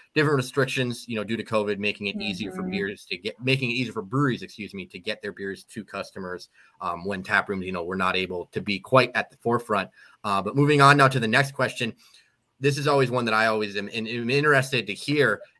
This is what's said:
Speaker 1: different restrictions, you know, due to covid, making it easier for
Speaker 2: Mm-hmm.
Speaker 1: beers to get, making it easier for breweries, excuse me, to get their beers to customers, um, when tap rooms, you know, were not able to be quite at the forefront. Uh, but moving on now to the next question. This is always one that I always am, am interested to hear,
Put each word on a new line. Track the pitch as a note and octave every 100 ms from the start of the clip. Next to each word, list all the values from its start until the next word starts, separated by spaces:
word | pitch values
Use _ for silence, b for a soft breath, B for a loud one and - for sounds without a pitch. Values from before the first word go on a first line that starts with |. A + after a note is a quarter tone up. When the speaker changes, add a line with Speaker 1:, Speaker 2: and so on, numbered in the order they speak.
| B
Speaker 1:
different | D3+ D3 C#3
restrictions, | C3 - C3 C3+ B2 A#2 -
you | A2+
know, | G2+
due | A2
to |
covid, | G#2+ A2 G#2 G2
making | G#2 - G2+
it | G#2
easier | G#2 F#2 G2+
for | F#2
Speaker 2:
Mm-hmm. | F#2
Speaker 1:
beers | G2 G2 F#2+ -
to | F2+
get, | G#2 -
making | B2+ C3+ B2
it |
easier | A#2+ A#2
for | G#2+
breweries, | G2 C3 C#3+ G#2+
excuse | F#2+ - G2
me, | G2 F2+
to | F#2+
get | G#2 G#2
their | G#2
beers | F2+ G2 F#2+ -
to | A#2
customers, | G2 G2+ - G2 F#2 F2+ - b b b
um, | F2+ F2
when | F#2 F#2+
tap | F#2 G2+ F#2
rooms, | G2 F#2
you |
know, | F#2
were | E2+ F#2+
not | F#2 F#2
able | F#2 F2+ E2+
to | A2
be | F#2+ F#2+
quite | - C3 B2
at | A2 -
the | _
forefront. | A#2 A#2+ - G#2 F#2+ B B B
Uh, | G#2 G2
but | F#2+ C3
moving | D3 D3
on | C#3 C#3+
now | C3+
to | C3+
the | A2+
next | B2 C#3
question. | - B2+ - A2+ - b b b b _ _
This | C3+ C#3+
is | C#3+
always | C#3+ B2
one | B2 A#2
that |
I | A2 A2+
always | A2 G#2 G2+
am, | G2+
am | A2+ A2 A#2+ A#2
interested | C#3 D3+ C3+ B2+ B2 G#2
to |
hear, | G2 - D3 B2 G2+ B B